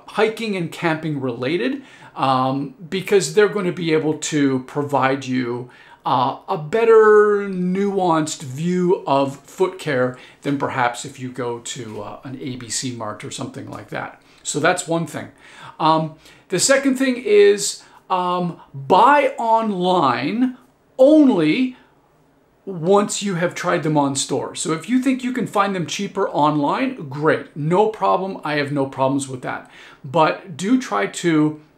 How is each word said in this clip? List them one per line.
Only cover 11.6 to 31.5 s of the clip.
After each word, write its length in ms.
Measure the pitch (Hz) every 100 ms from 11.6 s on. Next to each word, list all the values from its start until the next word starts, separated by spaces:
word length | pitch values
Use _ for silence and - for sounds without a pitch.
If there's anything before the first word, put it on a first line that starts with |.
| 113 - 110 107
uh, 180 | 101 -
an 160 | 139 127
A 140 | 135 123
B 120 | 117
C 280 | - 127 117
Mart 280 | 107 107
or 60 | 135
something 400 | - - - -
like 200 | - 107
that. 300 | - - - _ _
So 180 | - 147
that's 280 | 160 175 -
one 180 | 165 160
thing. 220 | 135 101 - - - - -
Um, 360 | 160 160 160 - - - -
the 80 | 180
second 380 | - 269 269 254
thing 200 | 262 240
is, 680 | 208 208 202 202 - - - - -
um, 540 | 185 180 180 170 151 -
buy 600 | 139 135 185 233 294 285 -
online 1160 | 226 226 220 185 180 180 139 123 143 214 254 - _ _ _ -
only 760 | 262 311 269 190 156 208 254 254 _ _ _ _ _ _ _ _
once 600 | - 180 165 202 208 -
you 100 | 202
have 220 | 170 175 -
tried 260 | 175 175
them 160 | 151 151
on 180 | 139 127
store. 380 | - 135 107
So 200 | - 180
if 140 | 160 -
you 140 | 254
think 220 | 262 254
you 80 | 247
can 140 | 247 185
find 280 | 208 196 185
them 120 | 156
cheaper 420 | - 196 196 196
online, 800 | 170 147 147 143 202 262 - 147
great, 480 | 143 151 131 - -
no 300 | 151 180 220
problem. 520 | - 196 190 190 190
I 140 | 151 151
have 140 | 143
no 140 | 143 139
problems 420 | - 135 139 131
with 140 | 131
that. 300 | 135 110 - - - -
But 520 | 135 160 151 - 196 135
do 240 | 190 254
try 280 | - 202 202
to 520 | - 175 156 151